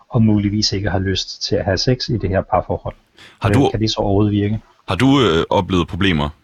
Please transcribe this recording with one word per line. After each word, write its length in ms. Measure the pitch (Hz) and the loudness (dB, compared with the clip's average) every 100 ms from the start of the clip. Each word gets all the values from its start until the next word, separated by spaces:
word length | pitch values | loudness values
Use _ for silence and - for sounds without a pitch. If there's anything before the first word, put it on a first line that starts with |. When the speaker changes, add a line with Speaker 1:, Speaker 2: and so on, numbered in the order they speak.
| _ | _
Speaker 1:
og 120 | 123 | 2
muligvis 500 | 110 104 101 107 107 | 2 2 0 -2 -2
ikke 180 | 101 98 | -2 -2
har 100 | 98 | -2
lyst 420 | 95 92 - - | -2 -4 -6 -10
til 120 | - 101 | -4 -2
at 100 | 101 | 0
have 120 | 92 | 0
sex 320 | - 123 - | 0 -2 -2
i 80 | 113 | -4
det 120 | 95 | -2
her 120 | 92 | -2
parforhold? 540 | - 92 - 87 - - _ _ - _ | 0 -2 -2 -6 -8 -14 _ _ -20 _
Speaker 2:
Har 100 | - | 0
du 160 | 107 143 | 2 2
Speaker 1:
Øh, 60 | |
kan 80 | 104 | 0
det 120 | 110 | -2
så 80 | 113 | -2
overhovedet 320 | 104 98 107 | 0 2 2
virke? 280 | 101 104 110 - _ - | 2 0 -4 -8 _ -6
Speaker 2:
har 80 | 92 | 0
du, 240 | 131 143 | 2 4
øh, 220 | 107 80 - | 4 2 2
oplevet 380 | 101 90 92 82 | 0 2 0 0
problemer 420 | 85 98 80 73 - | -2 0 0 -2 -6